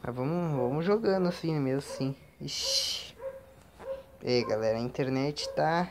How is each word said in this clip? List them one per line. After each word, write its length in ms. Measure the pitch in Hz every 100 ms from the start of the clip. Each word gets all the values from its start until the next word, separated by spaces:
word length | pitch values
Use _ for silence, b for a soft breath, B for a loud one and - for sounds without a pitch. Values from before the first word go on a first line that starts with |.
Mas 100 | 127
vamos, 400 | 123 131 175 170
vamos 320 | 139 120 147
jogando 440 | 170 214 220 190 175
assim 280 | 175 165 156
mesmo, 220 | 135 135
assim. 340 | 139 - 135 135 - -
Ixi. 720 | 139 - 539 554 - - - - 523 539 - - - - 523 539 - -
Ei, 220 | - 123
galera, 340 | 113 107 110 113
a 40 |
internet 680 | 123 - 131 131 143 147 -
tá 340 | - 156 170 180